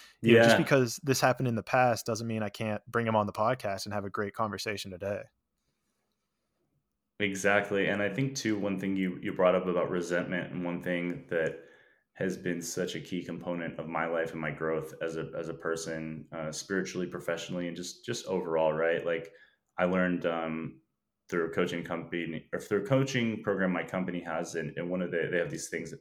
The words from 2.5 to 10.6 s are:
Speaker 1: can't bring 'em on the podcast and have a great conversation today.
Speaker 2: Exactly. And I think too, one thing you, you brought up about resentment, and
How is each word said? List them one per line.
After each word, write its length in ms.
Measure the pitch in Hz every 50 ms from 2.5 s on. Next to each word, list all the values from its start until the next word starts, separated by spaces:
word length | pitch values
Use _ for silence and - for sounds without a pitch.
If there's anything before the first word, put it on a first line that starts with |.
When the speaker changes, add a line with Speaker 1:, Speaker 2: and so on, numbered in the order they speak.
Speaker 1:
can't 320 | - - 113 110 104 104 -
bring 200 | - - 117 117 113
'em 80 | 110
on 100 | 107 104
the 60 | 101
podcast 540 | - 110 107 117 131 131 - 101 98 95 -
and 80 | 104 104
have 100 | 104 98
a 60 | 98
great 240 | - 113 104 101 -
conversation 560 | - 113 104 98 95 - 113 104 98 - 98
today. 320 | 92 85 98 98 104 - - - _ _ _ _ _ _ _ _ _ _ _ _ _ _ _ _ _ _ _ _ _ _ _ _ _ _ _ _ _ _ _ _ _ _ _ _ _ -
Speaker 2:
Exactly. 680 | 104 98 95 95 - 101 101 104 98 - 101 98 92
And 160 | 85 101 101
I 60 | 104 98
think 260 | 95 131 135 135 135
too, 240 | - - 110 107 101
one 220 | 101 101 95 92
thing 160 | 98 98 98
you, 220 | 95 95 92 - -
you 100 | - 101
brought 220 | 90 - 92 90 92
up 120 | 90 90
about 240 | 92 85 87 80 -
resentment, 640 | 90 90 85 - 87 87 90 - 92 87 78 -
and 120 | - 92